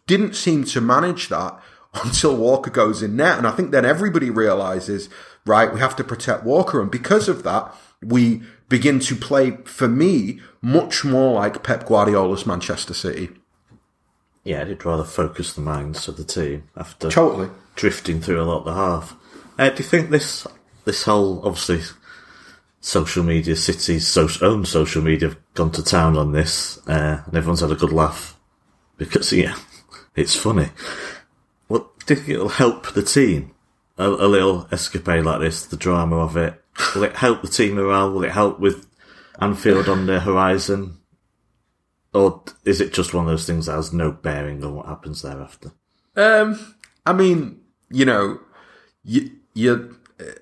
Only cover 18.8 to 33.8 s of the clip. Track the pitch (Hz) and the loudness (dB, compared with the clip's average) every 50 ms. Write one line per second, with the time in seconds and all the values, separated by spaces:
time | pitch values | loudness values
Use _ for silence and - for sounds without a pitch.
18.8 | 98 92 87 80 78 - - - _ - - - - - - - 135 135 135 - | 0 0 -2 -2 -6 -10 -18 -20 _ -20 -20 -20 -20 -14 -4 0 0 0 0 -2
19.8 | 139 - - 170 160 160 151 147 - - - - - - - _ _ _ _ _ | -2 0 0 0 2 2 0 0 0 -2 -8 -10 -12 -14 -18 _ _ _ _ _
20.8 | _ 107 101 - - 110 107 104 101 98 92 82 - 101 87 - - - 90 82 | _ -4 -4 -2 0 2 2 4 2 2 0 -2 -4 -4 -4 -4 -2 -2 -2 -2
21.8 | 82 - - _ _ - - - - - - - - - - _ _ _ _ _ | -2 -8 -14 _ _ -20 -20 -20 -20 -20 -20 -20 -20 -20 -20 _ _ _ _ _
22.8 | - - - 92 78 - - 90 85 85 82 82 80 85 80 - - - 85 - | -10 -2 0 0 0 0 -2 -2 0 0 0 0 0 0 -2 -2 -2 -4 -4 -4
23.8 | - - 82 80 80 - - 90 78 80 - - 87 98 113 104 92 85 - 80 | -2 -2 -2 -2 -2 0 2 2 2 2 0 0 2 2 2 0 -2 0 0 0
24.8 | 80 80 - 80 78 80 80 78 82 78 - - _ _ _ - 85 80 - - | 0 2 0 0 2 2 2 2 0 -2 -4 -8 _ _ _ -2 -2 -2 -2 -2
25.8 | 80 - - 87 82 80 80 78 76 73 73 76 80 80 - - - - - - | -2 2 2 4 4 4 4 2 2 0 0 0 0 0 -2 -4 -6 -8 -12 -14
26.8 | _ - 80 78 76 76 151 - - - - 82 78 82 87 85 87 76 78 78 | _ -4 -2 0 0 -2 -2 -4 -6 -4 -4 -2 0 0 0 0 0 0 0 0
27.8 | 87 76 78 80 78 78 - - - - - _ _ _ _ _ _ _ _ _ | 0 0 2 2 2 0 -2 -6 -12 -16 -18 _ _ _ _ _ _ _ _ _
28.8 | _ _ _ _ 80 - - - - - 110 95 - - - - - - - - | _ _ _ _ -8 -2 -2 -2 0 2 2 2 2 0 -2 -8 -14 -20 -20 -20
29.8 | _ _ - - - _ _ 78 73 - - - - 107 113 90 71 69 - - | _ _ -20 -20 -20 _ _ -2 0 0 0 0 0 0 0 0 0 -2 -6 -12
30.8 | - - - - - - - - - _ _ _ _ _ _ _ _ _ 107 117 | -14 -12 -12 -12 -12 -14 -14 -18 -20 _ _ _ _ _ _ _ _ _ -2 -2
31.8 | - - _ _ - - 147 135 - 147 143 - 95 101 - - - 120 117 - | -2 -4 _ _ 0 0 0 0 2 -4 -4 -2 -2 -4 2 2 2 2 2 0
32.8 | - - - 101 98 - - 143 135 107 85 71 67 - - _ _ _ _ _ | -8 -4 -4 -2 -2 2 4 4 4 4 2 0 -4 -8 -16 _ _ _ _ _